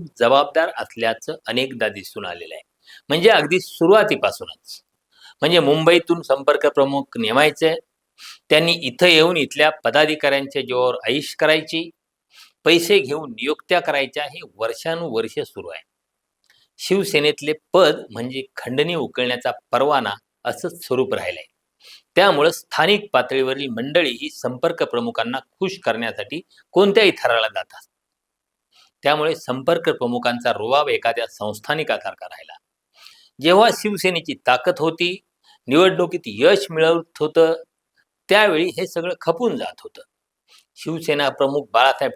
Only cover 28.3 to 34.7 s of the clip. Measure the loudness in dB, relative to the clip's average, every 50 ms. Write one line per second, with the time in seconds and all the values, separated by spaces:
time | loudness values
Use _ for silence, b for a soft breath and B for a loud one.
28.3 | _ _ _ _ _ _ _ _ b b b b _ _ -2 0 0 0 0 -2
29.3 | -4 -4 -6 -8 -8 -4 0 0 0 0 0 -2 -2 -2 -4 -4 -4 -2 -2 -2
30.3 | -4 -2 -2 -4 -4 -2 -2 0 0 0 0 0 -2 0 0 -2 -2 -2 -6 -8
31.3 | -8 -8 -8 -8 -8 -8 -6 -4 -4 -4 -2 -4 -4 -4 -6 -10 -12 -12 -18 -20
32.3 | -18 -20 -20 -20 -20 -20 _ _ _ _ _ _ b b b b b b b b
33.3 | b -2 2 4 6 6 6 4 2 0 -4 -6 -4 -2 -2 -2 -2 -2 -6 -8
34.3 | -10 -2 _ 0 0 2 0 -2